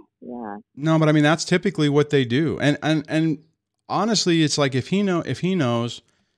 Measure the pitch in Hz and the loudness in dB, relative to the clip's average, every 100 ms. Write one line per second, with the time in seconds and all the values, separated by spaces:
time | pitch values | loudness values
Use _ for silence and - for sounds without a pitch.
0 | - _ 240 240 - 101 - - 151 160 | -10 _ -14 -12 -10 -12 -16 -6 0 2
1 | 156 151 147 160 - 180 196 - 147 143 | 4 4 4 2 0 0 0 0 0 2
2 | 147 143 123 123 160 101 139 147 143 156 | 2 2 2 0 0 0 0 0 0 -2
3 | - 156 160 151 _ _ _ _ - 147 | -2 -2 0 -2 _ _ _ _ -6 -2
4 | 214 220 185 165 151 - 139 131 - 190 | 0 0 2 2 2 2 0 0 -2 -2
5 | 202 175 - 127 180 190 131 120 117 - | 0 -2 -4 -4 -2 0 0 0 -4 -8
6 | _ _ _ | _ _ _